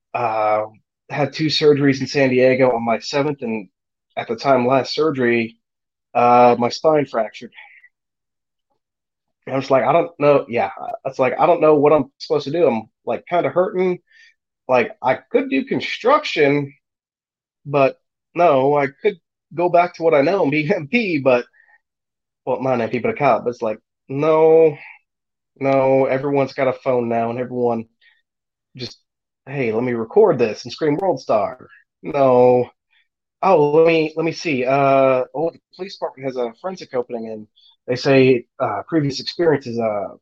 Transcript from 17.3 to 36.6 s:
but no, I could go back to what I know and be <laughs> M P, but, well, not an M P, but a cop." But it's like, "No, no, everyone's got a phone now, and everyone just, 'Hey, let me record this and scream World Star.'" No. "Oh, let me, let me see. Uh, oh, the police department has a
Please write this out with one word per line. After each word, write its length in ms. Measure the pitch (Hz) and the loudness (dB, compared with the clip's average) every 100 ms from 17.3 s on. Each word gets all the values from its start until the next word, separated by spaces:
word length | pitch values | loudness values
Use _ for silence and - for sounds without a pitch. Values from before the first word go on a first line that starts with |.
| _ _ _ 143 | _ _ _ -4
but 360 | 143 131 - _ _ _ | 0 0 0 _ _ _
no, 420 | 160 175 131 135 147 | 0 2 4 2 0
I 120 | 139 | -2
could 320 | - 214 180 _ _ _ | -2 -4 -4 _ _ _
go 160 | 147 175 | -4 0
back 240 | 170 175 - | 2 0 0
to 80 | |
what 120 | 165 147 | 2 2
I 60 | |
know 200 | 147 196 | 2 0
and 100 | 147 | 0
be 160 | 151 151 | -2 -2
<laughs> 60 | |
M 140 | 196 143 | -4 -2
P, 320 | 240 208 151 | -4 -2 -2
but, 260 | 131 123 - _ _ _ _ _ _ _ _ _ 139 | 2 0 -2 _ _ _ _ _ _ _ _ _ -6
well, 160 | 120 | -4
not 140 | 131 123 | -2 -2
an 60 | |
M 80 | 110 | -2
P, 100 | 123 | -4
but 120 | 113 | -4
a 40 | 110 | 0
cop." 280 | 139 107 | 0 0
But 80 | 117 | -2
it's 100 | 120 | -6
like, 180 | 110 107 _ _ - | -6 -8 _ _ -10
"No, 680 | 139 156 156 160 160 160 143 - - _ _ _ _ _ - | -4 0 4 6 6 4 0 -14 -20 _ _ _ _ _ -6
no, 460 | 135 135 135 135 131 | -2 0 2 2 2
everyone's 480 | 131 143 139 135 | -2 -2 -2 -2
got 140 | - 131 | -2 -2
a 60 | |
phone 360 | 127 135 123 117 | -2 -2 -2 0
now, 200 | 117 117 | -2 -2
and 100 | 117 | -6
everyone 460 | 123 123 120 117 110 _ _ _ _ _ _ _ _ 127 | -8 -4 -2 -2 -6 _ _ _ _ _ _ _ _ -16
just, 240 | 123 - _ _ _ _ - | -16 -16 _ _ _ _ -12
'Hey, 260 | 143 120 | -6 -4
let 120 | 110 | -2
me 100 | 123 | -2
record 460 | 117 113 208 208 135 | -4 -2 2 4 4
this 240 | 113 107 117 | 0 -4 -12
and 80 | |
scream 240 | - 156 151 | -6 -4 -2
World 220 | 190 - | -2 -4
Star.'" 480 | - 110 95 - - _ _ _ | -2 -2 -2 -8 -20 _ _ _
No. 680 | 165 147 135 123 123 123 120 _ _ _ _ _ _ - | -6 0 4 6 4 4 0 _ _ _ _ _ _ -4
"Oh, 280 | 180 170 147 | 2 2 4
let 160 | 156 165 | 4 4
me, 260 | 165 156 156 | 2 -2 -4
let 100 | 160 | -6
me 60 | |
see. 340 | 156 175 131 123 | -4 -4 -4 0
Uh, 600 | 139 139 135 135 127 123 135 | 2 4 4 4 2 -2 -6
oh, 160 | 165 | -6
the 80 | - _ - | -8 _ -16
police 200 | 196 - | -16 -10
department 300 | 160 131 135 | -12 -10 -10
has 120 | 127 | -6
a 160 | 120 117 | -8 -8